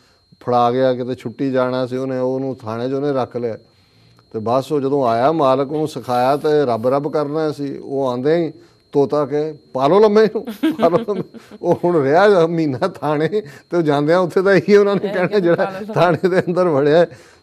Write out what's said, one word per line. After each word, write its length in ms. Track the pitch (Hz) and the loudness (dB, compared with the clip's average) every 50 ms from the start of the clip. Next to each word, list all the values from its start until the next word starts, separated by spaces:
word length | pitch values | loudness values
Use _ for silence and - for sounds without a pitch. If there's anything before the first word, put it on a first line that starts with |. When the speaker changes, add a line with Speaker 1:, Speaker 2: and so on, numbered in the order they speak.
| _ _ _ _ _ _ _ - | _ _ _ _ _ _ _ -10
Speaker 1:
ਫੜਾ 320 | - 123 123 120 120 120 | -4 0 2 2 2 2
ਗਿਆ, 220 | 123 131 131 131 127 | 2 2 2 0 0
ਕਿਤੇ 200 | 123 123 123 127 | -2 -4 -8 -8
ਛੁੱਟੀ 360 | - - 120 104 - 139 135 | -8 -10 -10 -8 -6 -4 -2
ਜਾਣਾ 360 | 127 127 127 127 127 131 131 | 0 0 0 0 -2 -4 -4
ਸੀ 100 | 120 127 | -4 -6
ਉਹਨੇ, 220 | 127 135 131 131 127 | -6 -6 -6 -4 -4
ਉਹਨੂੰ 380 | 127 127 131 131 135 135 123 | -2 -2 -4 -4 -6 -6 -8
ਥਾਣੇ 320 | 127 120 110 113 117 123 131 | -10 -10 -10 -8 -6 -6 -4
'ਚ 40 | |
ਉਹਨੇ 200 | 139 135 147 147 | -4 -4 -2 -2
ਰੱਖ 240 | 135 131 120 117 - | -2 -2 -4 -4 -6
ਲਿਆ। 220 | 120 120 113 104 - - _ _ _ _ _ _ _ _ _ _ _ _ _ | -6 -6 -6 -8 -10 -14 _ _ _ _ _ _ _ _ _ _ _ _ _
ਤੇ 60 | - 113 | -10 -6
ਬਸ 300 | 104 113 123 135 131 - | -4 -2 -2 -2 -2 -2
ਉਹ 80 | 156 143 | -4 -2
ਜਦੋਂ 260 | 131 135 143 143 131 | -2 -2 0 0 0
ਆਇਆ 260 | 113 113 117 127 151 | 0 0 2 2 2
ਮਾਲਕ 400 | 165 160 143 131 131 135 139 135 | 2 2 2 2 2 0 0 -2
ਉਹਨੂੰ 160 | 156 151 156 147 | -4 -4 -4 -4
ਸਿਖਾਇਆ 480 | - 131 107 127 123 123 127 131 143 | -6 -8 -6 -4 -2 0 2 2 0
ਤੇ 120 | 139 143 151 151 147 143 | 0 0 0 2 2 2
ਰੱਬ 240 | 123 113 110 117 127 | 0 0 0 0 0
ਰੱਬ 240 | 135 143 143 147 | 0 0 -2 -2
ਕਰਨਾ 400 | 160 151 147 143 147 160 156 151 | -4 -4 -4 -4 -4 -4 -4 -4
ਸੀ, 260 | 143 143 143 139 - - | -4 -6 -8 -8 -8 -10
ਉਹ 280 | - 127 139 135 135 | -10 -8 -6 -4 -4
ਆਉਂਦਿਆਂ 300 | 127 120 127 127 151 165 | -2 -2 -2 0 0 0
ਹੀ 160 | 170 165 - - - - _ _ _ _ _ | 0 0 -4 -6 -12 -20 _ _ _ _ _
ਤੋਤਾ 340 | - 143 139 - 147 151 143 | 0 2 2 2 2 -2 -2
ਕਹੇ, 280 | 123 147 147 151 156 151 - _ _ | -2 -2 -4 -4 -4 -8 -12 _ _
"ਪਾ 140 | - 131 135 | -4 0 2
ਲਓ 140 | 143 185 208 | 4 4 4
ਲੰਮੇ 240 | 220 208 208 220 220 | 4 4 4 4 4
ਨੂੰ, 200 | 196 - 214 - | 2 0 -4 -8
ਪਾ 440 | 233 208 - 294 320 - - 208 165 | -10 -8 -4 -4 -4 -2 0 0 2
ਲਓ 100 | 175 233 | 2 0
ਲੰਮੇ।" 400 | 233 - 202 185 - - - 226 - - 208 - | -2 -2 -6 -6 -8 -10 -14 -20 -20 -20 -14 -6
ਉਹ 180 | - 175 170 - 175 | -2 -2 -2 0 0
ਹੁਣ 180 | 175 175 156 | 0 0 2
ਰਿਹਾ 440 | 131 135 151 180 202 214 202 175 165 | 2 2 4 4 6 6 6 4 4
ਮਹੀਨਾ 320 | 165 170 165 160 147 127 120 | 2 0 0 -2 -2 -2 -2
ਥਾਣੇ 500 | 190 185 180 - 143 147 151 147 160 160 208 214 143 143 - - - - | -4 -4 -4 -4 -4 -2 -2 0 -2 -2 -2 -4 -6 -8 -14 -20 -10 -4
ਤੇ 60 | 175 | -2
ਉਹ 60 | 175 | 0
ਜਾਂਦਿਆਂ 360 | 160 151 143 147 147 156 170 185 | 0 2 0 2 2 2 2 2
ਉੱਥੇ 240 | 185 151 - 196 | 2 0 0 0
ਤਾਂ 120 | 180 196 196 | 2 4 4
ਇਹੀ 220 | 170 - 202 208 | 4 4 6 6
ਉਹਨਾਂ 200 | 202 202 202 202 | 6 6 4 0
ਨੇ 120 | 180 208 196 | -2 -2 -2
Speaker 2:
ਇਹ 40 | |
Speaker 1:
ਕਹਿਣਾ 160 | 202 185 180 - | -2 -2 -2 0
Speaker 2:
ਕਹਿੰਦੇ 220 | 208 208 175 170 | 0 0 2 2
Speaker 1:
ਜਿਹੜਾ 140 | 165 185 196 | 2 0 0
Speaker 2:
"ਪਾ 60 | 190 | -4
ਲਓ 100 | 190 190 | -6 -8
ਲੰਮੇ।" 140 | 214 208 214 | -10 -4 0
Speaker 1:
ਥਾਣੇ 340 | 143 165 175 160 151 185 180 | 2 2 2 2 2 0 0
ਦੇ 120 | 185 180 | 0 0
ਅੰਦਰ 280 | - 175 170 180 180 170 | 0 0 0 0 0 2
ਵੜਿਆ 300 | 147 135 147 147 151 175 | 2 2 2 4 4 4
ਹੈ। 100 | 165 - - - - - _ _ | 2 2 -2 -10 -20 -20 _ _